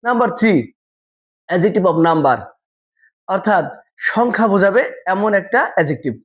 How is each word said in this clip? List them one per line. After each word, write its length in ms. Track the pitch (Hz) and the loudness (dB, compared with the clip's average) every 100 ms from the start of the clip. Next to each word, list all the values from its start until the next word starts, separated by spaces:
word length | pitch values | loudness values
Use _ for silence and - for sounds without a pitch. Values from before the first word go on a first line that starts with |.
| 233 | -2
নাম্বার 220 | 240 233 - | 0 -2 0
থ্রি, 140 | 220 170 113 _ _ _ _ _ _ _ - 180 | 2 2 -2 _ _ _ _ _ _ _ -4 0
adjective 300 | 196 214 185 | 2 2 0
of 40 | 165 165 | 2 2
number, 300 | 160 139 120 - _ _ _ _ _ _ _ - | 2 2 0 -4 _ _ _ _ _ _ _ -8
অর্থাৎ 380 | 190 190 196 143 - _ _ - | -4 0 0 -2 -10 _ _ -6
সংখ্যা 360 | - 247 214 226 | -2 -2 0 0
বোঝাবে 280 | 196 196 196 294 - - | 2 2 2 -2 -6 -6
এমন 180 | 190 214 202 | -2 0 -2
একটা 180 | - 240 320 - | 0 -2 0 0
অ্যাডজেক্টিভ। 380 | 156 143 135 110 | -2 -2 -6 -10